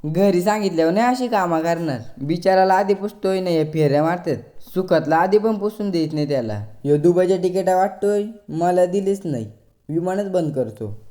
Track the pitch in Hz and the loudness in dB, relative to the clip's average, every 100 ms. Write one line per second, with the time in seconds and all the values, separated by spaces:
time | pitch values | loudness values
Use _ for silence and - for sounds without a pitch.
0 | 151 160 202 180 185 214 202 165 160 190 | -4 2 2 4 2 0 0 2 2 2
1 | 240 254 247 220 180 160 165 165 165 127 | 2 0 0 0 2 0 0 -2 -2 -6
2 | 113 - 139 170 190 190 190 190 196 196 | -8 -10 -4 0 2 4 4 4 2 -2
3 | 202 - 190 190 180 165 156 156 151 139 | -4 -4 -2 -2 0 0 0 0 2 2
4 | 160 180 175 123 - - - 180 185 165 | 2 -2 -4 -6 -8 -18 -8 -6 0 0
5 | 139 160 190 208 214 214 202 214 202 170 | 2 2 4 2 2 -2 -4 -4 -4 -2
6 | 156 156 147 139 113 104 104 - 143 147 | -2 -2 -2 -2 -2 -6 -10 -8 0 2
7 | 165 180 180 190 185 185 180 185 196 196 | 4 2 2 2 0 0 0 2 0 0
8 | 202 208 208 226 - 151 170 180 180 190 | -2 0 -4 -10 -10 -2 0 2 2 2
9 | 196 196 190 127 110 - _ _ - 160 | 0 -2 -2 -6 -6 -14 _ _ -6 -4
10 | 180 190 202 185 160 143 117 110 107 - | -2 -2 -2 -2 -2 -2 -4 -6 -10 -10
11 | - | -14